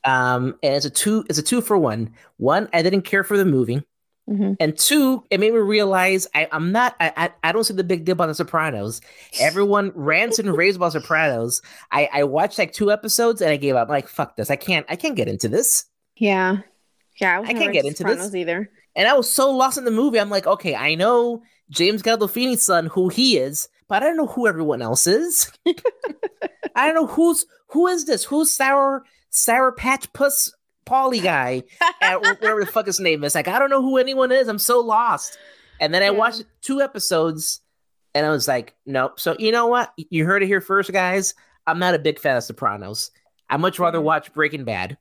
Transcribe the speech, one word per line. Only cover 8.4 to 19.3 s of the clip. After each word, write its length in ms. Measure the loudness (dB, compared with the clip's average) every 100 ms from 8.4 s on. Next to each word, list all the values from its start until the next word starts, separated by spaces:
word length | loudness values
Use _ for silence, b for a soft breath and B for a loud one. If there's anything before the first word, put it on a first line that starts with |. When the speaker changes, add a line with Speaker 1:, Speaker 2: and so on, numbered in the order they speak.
| -2 -2 -2 -4 -6 -10 B B B -2
Speaker 1:
Everyone 520 | 0 2 2 2 0
<laughs> 40 | -4
rants 420 | 0 0 0 -2
and 160 | -2 2
raves 200 | 2 2
about 140 | -2
Sopranos. 680 | -2 -2 0 2 0 -2 -6 B B B
I, 180 | 0 0
I 100 | 0
watched, 360 | 0 0 -2 -2
like, 120 | -6
two 180 | -2 0
episodes 500 | 0 -2 0 0 2
and 80 | 0
I 60 | 0
gave 180 | 2 0
up. 120 | 0
I'm 60 |
like, 140 | -2 -4
"Fuck 280 | -8 -8 -6
this. 140 | -4
I 40 | -4
can't, 300 | -2 -2 -2
I 60 | -6
can't 200 | -4 -2
get 120 | -4
into 200 | -2 -2
this." 380 | 0 0 -2 -4 _ _ _
Speaker 2:
Yeah. 400 | 0 2 0 -2 -6 _ _ _ _ -4
Yeah, 160 | 0 0
I 20 |
was 100 | -2
Speaker 1:
I 40 |
Speaker 2:
never 100 | -2 0
Speaker 1:
can't 80 |
get 120 | 0 -2
Speaker 2:
into 40 |
Speaker 1:
into 140 | -4
this. 80 | -2 -2 -4
Speaker 2:
Sopranos 100 | -6
either. 340 | -4 -4 -6 b b 0
Speaker 1:
And 120 | 4
I 60 |
was 180 | 4 2